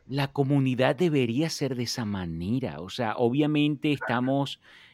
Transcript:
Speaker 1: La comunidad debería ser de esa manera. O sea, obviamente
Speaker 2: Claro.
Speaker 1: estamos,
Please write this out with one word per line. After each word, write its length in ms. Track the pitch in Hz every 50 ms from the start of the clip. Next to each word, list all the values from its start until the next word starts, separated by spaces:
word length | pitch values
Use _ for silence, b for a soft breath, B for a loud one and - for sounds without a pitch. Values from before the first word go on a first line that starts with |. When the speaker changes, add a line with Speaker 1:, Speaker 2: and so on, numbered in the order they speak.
| _
Speaker 1:
La 280 | - 127 143 139 135 -
comunidad 600 | 143 139 131 147 143 135 131 127 117 127 139 147
debería 540 | 123 180 175 151 139 127 117 113 131 165 160
ser 260 | - - 147 131 131
de 80 | 120 120
esa 220 | 113 - - 117
manera. 760 | 104 101 95 90 85 82 82 87 95 117 131 135 104 73 71
O 80 | 87 95
sea, 260 | - - 120 107 107
obviamente 720 | - 123 117 123 143 151 151 151 147 147 147 151 131 - 151 147
Speaker 2:
Claro. 280 | 135 - - 120 123
Speaker 1:
estamos, 400 | 127 131 135 139 139 135 - b b b b b b b